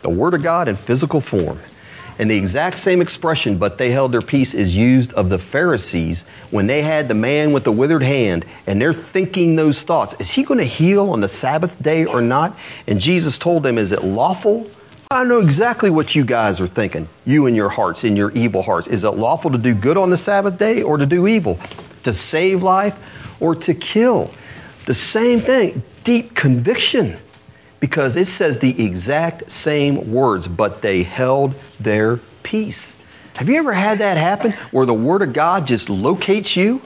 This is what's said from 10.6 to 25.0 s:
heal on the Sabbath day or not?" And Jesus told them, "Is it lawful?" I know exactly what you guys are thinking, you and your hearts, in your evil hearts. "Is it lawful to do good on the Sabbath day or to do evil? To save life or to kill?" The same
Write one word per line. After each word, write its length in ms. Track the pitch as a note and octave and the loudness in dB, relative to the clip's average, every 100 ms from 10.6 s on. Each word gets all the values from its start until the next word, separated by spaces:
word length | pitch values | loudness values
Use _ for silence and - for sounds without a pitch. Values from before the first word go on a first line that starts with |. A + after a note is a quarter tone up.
heal 480 | C#3 - E3 G3+ G3 | 0 2 2 4 2
on 100 | A2+ | 0
the 60 | G2+ | -2
Sabbath 520 | - C3 D3+ F3 - | -2 -2 -2 -2 -4
day 260 | D3 D#3+ D#3+ | -2 0 0
or 140 | B2 | 0
not?" 380 | A#2+ C3 E3 - - - - | 2 2 0 -4 -18 -14 -4
And 120 | G2+ | -2
Jesus 380 | A2 F3+ D#3+ C3 | 2 0 0 -2
told 240 | F3 E3+ | 0 0
them, 160 | C#3 A#2 | 0 0
"Is 140 | G2+ | 0
it 120 | G2 | 0
lawful?" 640 | F#2 G2+ D3+ F#3 G#3+ A3 A3 - - - - | -2 0 0 0 0 -2 -4 -18 -20 -20 -4
I 140 | C4 B3+ | 0 2
know 140 | A#3+ | 4
exactly 520 | F3 C#3 A#3 A#3 G#3 | 4 2 0 2 2
what 240 | D#3+ D3+ D#3 | 2 2 0
you 100 | B2+ | 0
guys 340 | A#2+ G#2+ F2+ | 2 0 0
are 80 | F2 | -4
thinking, 400 | - G2+ - D#2+ - | -2 -4 -4 -10 -10
you 220 | - D3 C3+ | 0 2 4
and 100 | A2+ | 2
your 140 | G2+ | 0
hearts, 340 | - G2 E2+ | 0 -2 0
in 120 | A#2 G2+ | 0 0
your 160 | G#2 | 0
evil 320 | A#2+ A#2 F#2+ | 0 0 0
hearts. 240 | F#2 F2+ - | 0 -2 0
"Is 160 | A2 | -2
it 80 | G#2 | -2
lawful 400 | G2 A2+ E3 E3+ | 0 0 0 0
to 60 | B2+ | 0
do 160 | A#2+ A2 | 0 0
good 200 | A#2 F3 | 2 2
on 140 | F#3 | 2
the 80 | F3 | 0
Sabbath 400 | - G3+ G3 F3+ | 2 0 0 0
day 240 | G#3+ A#3 | 0 0
or 160 | - D3+ | 0 0
to 80 | C#3 | 2
do 220 | F3 F#3+ | 2 4
evil? 320 | A3 C3+ F2+ - - - - | 2 0 -4 -8 -18 -20 -8
To 120 | - G2+ | -4 -4
save 480 | - D#3 F#3 F#3+ | -2 0 0 2
life 320 | F#3+ F#3 G#3 G3 - - - - | 2 2 0 -4 -16 -20 -20 -4
or 140 | D#3+ | -2
to 220 | E3 - F3 | -2 -2 -4
kill?" 560 | - G#3 A#3+ G3+ E2+ - - - - - - | -2 2 2 2 -2 -8 -20 -20 -20 -16 -6
The 80 | |
same 440 | B2+ | -4